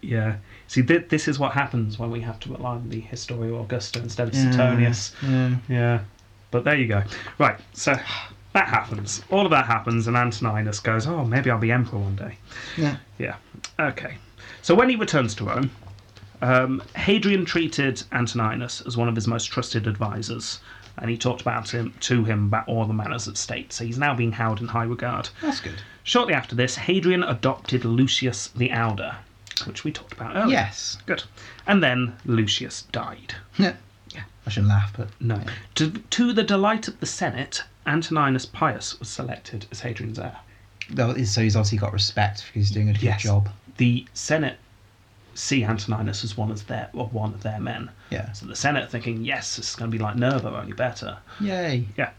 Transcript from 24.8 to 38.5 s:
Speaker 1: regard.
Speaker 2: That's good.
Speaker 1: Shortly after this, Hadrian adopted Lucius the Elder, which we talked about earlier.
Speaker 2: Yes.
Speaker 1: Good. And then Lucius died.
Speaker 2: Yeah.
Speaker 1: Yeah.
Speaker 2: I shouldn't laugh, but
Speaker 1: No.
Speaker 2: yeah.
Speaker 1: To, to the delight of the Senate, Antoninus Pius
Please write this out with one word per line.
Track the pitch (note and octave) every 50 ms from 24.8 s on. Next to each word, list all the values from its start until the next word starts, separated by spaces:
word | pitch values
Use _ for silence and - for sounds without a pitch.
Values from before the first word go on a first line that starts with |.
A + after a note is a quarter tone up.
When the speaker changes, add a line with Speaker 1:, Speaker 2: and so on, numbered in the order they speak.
| A#2
Speaker 1:
regard. | A#2 A#2+ A#2+ B2 B2 B2+ C#3+ - - - -
Speaker 2:
That's | - D#4 C4+ -
good. | - F2 D#2+ F#2+ G2+ - - -
Speaker 1:
Shortly | - - - B3 A#3+ G3 E3
after | C3+ - - -
this, | A#2 B2 B2+ -
Hadrian | - G#2 - F3+ F#3+ E3 F3+ F#3 F3+
adopted | F3+ - C3+ A2+ - C3+ C3 - - - C3 B2 -
Lucius | A2+ A#2 B2 C3+ C3 - - C3+ B2+ - - - -
the | - B2 B2 B2+
Elder, | - A2+ A#2 A2+ G#2+ G2 - - - - - - - - - - - - -
which | - - - -
we | D#3
talked | - - - -
about | - - A2+ A2+ -
earlier. | F#3 G#3+ A#3 C4+ G#3
Speaker 2:
Yes. | - G2+ - - - - - - -
Speaker 1:
Good. | - D#3 D#3 - - - - - - - - -
And | - G#3 G3
then | E3 C3+ B2 B2 B2+ A#2 - - -
Lucius | - A#2+ A2+ G#2+ G2+ - - B2+ - - - - -
died. | - A#2 A#2 B2+ - - - - - - - - -
Speaker 2:
Yeah. | - G3 F3 - - - - - - _ - -
Speaker 1:
Yeah. | - - - - - -
Speaker 2:
I | -
shouldn't | G2+ G#2 G2+ G#2
laugh, | G#2 G2+ G2+ G2+ -
but | - A2 G2+ - _
Speaker 1:
No. | - A2+ A2+
Speaker 2:
yeah. | G2+ - - - - - - -
Speaker 1:
To, | - D#3 D#3
to | F3+ A3+ - - - - A#3+ A#3+
the | A3+ G#3+
delight | A3 A3 G3+ F#3+ G3 G#3 A3 A3 A3 -
of | - -
the | -
Senate, | - - - F#3 D3+ - B2 C#3 - - - - - - _ -
Antoninus | - D3 E3 D#3+ - D#3+ D#3 D3 C3+ C3 B2+ -
Pius | -